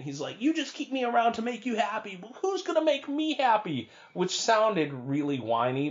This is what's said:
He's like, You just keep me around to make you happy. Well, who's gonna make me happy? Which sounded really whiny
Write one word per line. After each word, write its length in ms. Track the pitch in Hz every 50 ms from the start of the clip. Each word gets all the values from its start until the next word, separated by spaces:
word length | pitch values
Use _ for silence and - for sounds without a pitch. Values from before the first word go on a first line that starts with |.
He's 180 | 131 143 139 143
like, 220 | 143 131 135 190
You 120 | 226 294 320
just 200 | 320 285 262 -
keep 180 | - 285 -
me 120 | 262 269 247
around 300 | 240 233 233 226 233 226
to 80 | 226
make 240 | 220 240 247 220 -
you 100 | 254 233
happy. 440 | 214 214 202 208 214 - 208 190 180
Well, 140 | 185 220 254 -
who's 220 | - 381 392 370 -
gonna 200 | - 330 320 311
make 240 | 311 285 277 277
me 280 | - 277 294 311 311 302
happy? 540 | - 269 247 220 214 220 185 151 123 107 - - - - - _
Which 260 | 175 185 180 - -
sounded 520 | - - 226 214 214 220 208 175 151 143 139
really 460 | 131 120 135 139 147 143 143 143 131
whiny 520 | 107 110 113 113 120 127 127 135 143 147